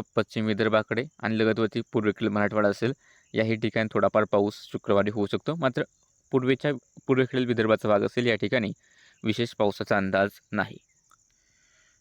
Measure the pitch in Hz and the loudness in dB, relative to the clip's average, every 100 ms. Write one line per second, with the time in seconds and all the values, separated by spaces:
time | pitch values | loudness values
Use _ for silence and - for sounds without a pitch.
0 | - - 107 117 110 104 110 110 107 110 | 0 -4 -4 -2 -2 0 2 0 0 -4
1 | 147 - 107 110 110 110 110 117 - 123 | -6 -8 -4 0 0 2 0 -2 -4 -2
2 | 107 98 110 104 104 107 104 101 117 139 | -2 0 -2 0 0 2 0 0 -4 -6
3 | _ _ _ 110 110 110 113 117 110 110 | _ _ _ -4 -2 0 -2 -2 -2 2
4 | 98 113 107 104 101 - - - - 101 | 2 2 2 2 0 -2 -10 -10 0 2
5 | 98 107 101 - - 170 131 123 - _ | 2 -2 -2 -4 -4 -2 -2 -2 -6 _
6 | _ _ - 131 127 131 151 131 _ - | _ _ -2 -2 0 0 0 -4 _ -12
7 | - 131 127 131 123 117 110 107 107 101 | -2 0 2 0 -2 0 2 2 2 2
8 | 107 - 120 107 104 127 104 - _ _ | 2 -2 -2 0 0 -2 -2 -8 _ _
9 | _ _ 113 107 117 - 104 - 104 107 | _ _ -4 -2 -4 0 0 0 -2 0
10 | 95 95 101 - - 107 - - _ _ | 0 0 0 -2 -10 -6 -6 -8 _ _
11 | _ _ _ _ _ _ _ _ _ _ | _ _ _ _ _ _ _ _ _ _